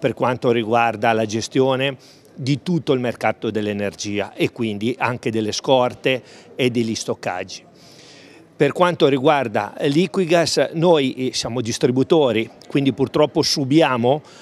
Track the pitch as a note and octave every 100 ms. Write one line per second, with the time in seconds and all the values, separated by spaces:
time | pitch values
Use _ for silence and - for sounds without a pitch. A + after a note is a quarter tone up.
0 | C3+ - B2 B2+ C3 A#2 G#2+ A#2 A#2 G#2+
1 | A#2 A2 A2 A2 - C3+ C3 C3 C#3 C3+
2 | - - - - C3 C3 - E3+ C#3+ C3
3 | B2 G#2+ A2 - A#2 G#2+ G#2 G2+ G2+ -
4 | G#2 G2+ F#2+ - D3+ - A2+ G2+ A2+ B2
5 | A#2+ B2 C3 A2 G#2+ - - C3 B2 -
6 | C#3 B2+ - - - - B2+ A#2+ A2+ G#2+
7 | - A2+ G#2+ F2+ F#2+ - - - - -
8 | - - - - - - C#3+ - F3+ D#3+
9 | D3+ C3+ C3+ C#3+ A#2+ G#2+ G#2 - D3+ C#3+
10 | F#3 G3 E3+ E3+ D3+ - C3 D#3+ F3 D#3+
11 | C3 B2+ B2+ - A#2+ A#2+ A2+ - C3+ B2+
12 | C3 E3+ C3+ A2 A2 - - C#3+ C#3 A#2+
13 | C3+ D3+ D3 E3 - E3 C3 D3+ D3 B2
14 | A#2+ D3+ - -